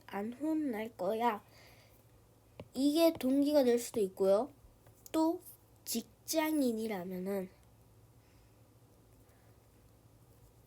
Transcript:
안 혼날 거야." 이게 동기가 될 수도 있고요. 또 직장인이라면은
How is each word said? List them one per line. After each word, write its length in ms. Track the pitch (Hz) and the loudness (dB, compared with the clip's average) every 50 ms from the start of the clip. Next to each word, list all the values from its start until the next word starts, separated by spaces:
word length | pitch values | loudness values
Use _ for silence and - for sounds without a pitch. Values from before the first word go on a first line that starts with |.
| - - | -12 -10
안 260 | - 196 208 226 247 | -8 -6 -6 -6 -8
혼날 600 | 247 277 311 320 311 302 277 220 202 220 233 - - | -6 -4 -2 -2 -2 -2 -2 -4 -4 -6 -8 -8 -6
거야." 460 | 180 190 220 220 233 240 214 202 - - - - - - - - - - - - - - - - - _ - _ _ _ - - - - - | -4 -2 -2 0 0 0 0 -2 -8 -16 -20 -20 -20 -20 -20 -20 -20 -20 -20 -20 -20 -20 -20 -20 -20 _ -20 _ _ _ -20 -20 -20 -14 -6
이게 400 | 240 269 294 294 330 330 330 320 | 0 0 2 4 6 4 4 4
동기가 500 | - - 254 269 285 285 285 294 294 269 | 2 0 0 2 2 2 4 4 4 4
될 140 | 247 233 240 | 4 2 2
수도 200 | 240 - - 233 | 0 -4 -4 -2
있고요. 520 | 202 185 190 - 196 190 196 208 254 294 - - - - - - - - - - - - | -2 -2 -2 0 2 4 4 2 2 -2 -8 -18 -20 -20 -20 -20 -20 -20 -20 -20 -18 -6
또 300 | - 320 320 320 349 359 - - - - _ _ - - - | -2 0 2 2 0 -2 -6 -16 -20 -20 _ _ -20 -20 -10
직장인이라면은 1600 | - - 233 - - - _ - - - 320 311 311 311 294 269 247 220 220 220 220 208 185 175 190 185 180 185 196 202 196 185 185 - - - - - - - - - - - - - - - - - - - - _ _ - _ - - - - - _ - - - - - _ - - - - - - _ - - - - - - - _ - - - - - - - - - - - - | -6 -6 -6 -6 -8 -18 _ -10 -4 -2 0 0 0 0 2 0 0 0 -2 -4 -4 -6 -6 -6 -6 -8 -6 -6 -4 -4 -4 -6 -8 -12 -20 -20 -20 -20 -20 -20 -20 -20 -20 -20 -20 -20 -20 -20 -20 -20 -20 -20 -20 _ _ -20 _ -20 -20 -20 -20 -20 _ -20 -20 -20 -20 -20 _ -20 -20 -20 -20 -20 -20 _ -20 -20 -20 -20 -20 -20 -20 _ -20 -20 -20 -20 -20 -20 -20 -20 -20 -20 -20 -20